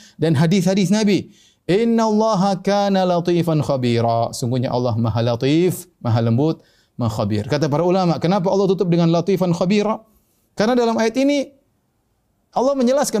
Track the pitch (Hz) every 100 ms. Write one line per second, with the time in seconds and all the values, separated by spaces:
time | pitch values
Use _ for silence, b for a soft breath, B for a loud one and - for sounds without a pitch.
0 | B - 156 143 165 196 185 196 170 214
1 | 208 165 - B B B - 190 233 226
2 | 220 214 220 202 196 196 196 202 202 190
3 | 185 175 175 175 165 156 139 139 123 117
4 | 117 117 117 - 120 127 113 123 123 110
5 | 113 117 117 120 131 156 180 180 - _
6 | 120 117 117 117 156 160 b b b -
7 | 117 113 104 107 104 147 151 147 180 190
8 | 180 143 165 202 180 196 196 190 185 170
9 | 165 170 170 180 180 170 180 208 208 220
10 | - _ _ _ _ - 214 247 233 226
11 | 226 233 277 285 262 - _ _ _ _
12 | _ _ _ _ _ 220 254 269 240 277
13 | 269 220